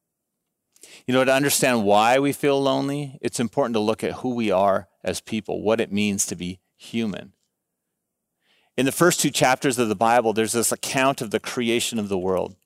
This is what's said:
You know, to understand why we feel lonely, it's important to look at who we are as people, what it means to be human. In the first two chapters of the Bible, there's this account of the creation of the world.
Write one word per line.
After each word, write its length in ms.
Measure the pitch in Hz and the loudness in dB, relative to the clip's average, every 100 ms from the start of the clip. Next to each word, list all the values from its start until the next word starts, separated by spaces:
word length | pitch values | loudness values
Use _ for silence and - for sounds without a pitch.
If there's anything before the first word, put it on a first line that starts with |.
| _ _ _ _ _ _ _ _ - - - | _ _ _ _ _ _ _ _ -20 -16 -2
You 80 | |
know, 100 | 127 | 2
to 80 | 131 | 4
understand 520 | 135 143 - 139 120 | 2 2 2 2 2
why 340 | 101 104 113 131 | 4 4 6 4
we 140 | 143 | 2
feel 280 | 135 147 139 | 0 0 0
lonely, 580 | 139 135 139 143 143 131 | 0 0 -2 -6 -8 -6
it's 180 | - - | -6 -4
important 360 | 117 - 123 | -4 -2 0
to 60 | 113 | 0
look 220 | 104 110 | 0 -2
at 120 | 104 | -4
who 200 | - 127 | -4 -6
we 160 | 120 107 | -2 0
are 380 | 92 98 98 95 _ | 2 2 0 -4 _
as 160 | - 90 | -8 -8
people, 420 | - 110 98 90 | -6 -8 -6 -4
what 180 | 95 113 | 0 0
it 120 | 98 | 0
means 340 | 98 104 101 - | 0 0 -2 -4
to 80 | |
be 240 | 87 87 90 _ _ | -6 -10 -12 _ _
human. 560 | - 117 113 85 98 _ _ _ _ _ _ _ _ _ _ _ _ _ _ - | -10 -6 -6 -8 -14 _ _ _ _ _ _ _ _ _ _ _ _ _ _ -2
In 100 | 131 | -2
the 60 | |
first 280 | - 170 - | 2 2 2
two 100 | 151 | -2
chapters 480 | - 131 127 147 120 | 2 2 2 0 0
of 100 | 113 | 0
the 60 | |
Bible, 380 | 98 113 123 113 | 2 4 4 2
there's 200 | 104 110 | 0 0
this 200 | 117 107 | 0 -2
account 480 | 113 - 135 131 135 | -2 -4 0 0 0
of 100 | 113 | -4
the 80 | 107 | -6
creation 640 | - - 117 117 - 117 | -4 -4 0 0 -2 -4
of 80 | 101 | -4
the 100 | 98 | -4
world. 380 | 92 92 87 - | -2 -2 -4 -10